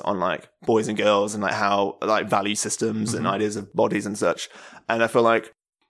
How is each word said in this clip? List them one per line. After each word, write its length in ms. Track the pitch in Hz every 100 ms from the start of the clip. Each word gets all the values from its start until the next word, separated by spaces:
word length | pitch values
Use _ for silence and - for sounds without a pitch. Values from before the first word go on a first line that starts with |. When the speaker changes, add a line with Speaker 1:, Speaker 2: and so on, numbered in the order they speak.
| -
Speaker 1:
on, 140 | 98
like, 300 | 87 80 - _
boys 240 | - 113 107
and 100 | 104
girls 360 | 104 101 104
and, 80 | 104
like, 100 | 95
how, 440 | 104 101 101 98 -
like, 260 | 101 107 98
value 280 | 104 101 107
systems 580 | 107 - 113 110 107
and 120 | - 92
Speaker 2:
Mm-hmm. 100 | 98
Speaker 1:
ideas 200 | 107 104
of 180 | 101
bodies 320 | - 113 104 101
and 120 | 104
such. 320 | 92 82 - - - - -
And 140 | 113
I 40 | 113
feel 140 | 127
like, 280 | 117 113 - _ _ _ _